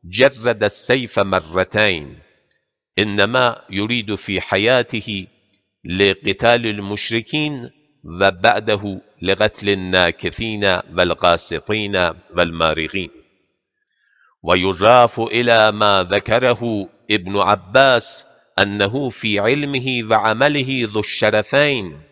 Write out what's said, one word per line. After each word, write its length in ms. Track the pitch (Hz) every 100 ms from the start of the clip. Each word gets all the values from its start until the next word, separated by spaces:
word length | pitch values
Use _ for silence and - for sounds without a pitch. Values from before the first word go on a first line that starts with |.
جرد 600 | 85 95 135 127 120 110
السيف 540 | 104 - - 131 117 -
مرتين، 1000 | 98 95 78 90 92 104 107 87 69 71 _ _ _ _ _ _ _ -
إنما 600 | 104 101 101 127 123 - -
يريد 440 | 95 107 120 107
في 260 | 101 - 92
حياته 880 | - 98 110 127 120 113 104 98 90 _ _ _ _ _
لقتال 800 | - 90 98 95 - 95 117 120 113
المشركين، 1040 | 104 98 101 - 113 110 151 151 139 120 _ _ _
وبعده 960 | - 85 98 90 95 98 110 104 101 95 _ _
لقتل 460 | 90 98 107 - 101
الناكثين 960 | 98 92 92 87 - 90 - 113 104
والقاسطين 1500 | 101 90 - 82 90 82 90 85 - 80 - 107 101 98 87 85 _ 87
والمارغين. 760 | 87 82 82 78 78 98 85 - _ _ _ _ _ _ _ _ _ _ _ _
ويضاف 800 | 80 92 92 87 104 123 117 -
إلى 520 | 113 113 120 113 110
ما 340 | 104 104 98 90
ذكره 800 | 101 110 117 127 117 117 107 95 _ -
ابن 280 | 104 90 101
عباس 880 | 95 101 92 120 135 120 - - - _ _ -
أنه 500 | 101 104 101 127 135
في 300 | - 113 101
علمه 640 | 107 143 143 139 131 123 110
وعمله 800 | 110 110 110 147 143 131 135 113
ذو 80 | 107
الشرفين 1000 | 104 - 107 107 107 139 147 131 90 76 78